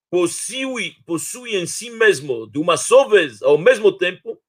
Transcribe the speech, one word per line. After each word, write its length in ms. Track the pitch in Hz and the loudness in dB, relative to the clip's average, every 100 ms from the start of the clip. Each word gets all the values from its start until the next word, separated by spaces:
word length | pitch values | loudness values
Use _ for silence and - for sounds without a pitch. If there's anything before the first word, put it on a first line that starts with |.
| _ | _
possui, 840 | 175 170 - - 254 269 247 175 - - | -2 -2 -4 -10 -8 -6 -6 -8 -12 -8
possui 480 | 165 - 247 247 196 | -8 -8 -12 -6 -6
em 100 | 170 | -6
si 240 | - 240 | -8 -12
mesmo, 560 | 226 220 156 143 117 110 | 0 2 2 -4 -8 -8
de 140 | 135 | -4
uma 180 | 175 160 | -2 -2
só 300 | - 247 233 | 4 4 6
vez, 340 | 208 147 104 | 4 2 -2
ao 160 | 139 147 | 2 4
mesmo 340 | 208 214 208 | 4 4 2
tempo, 480 | - 180 180 226 - | 0 -2 -6 -12 -16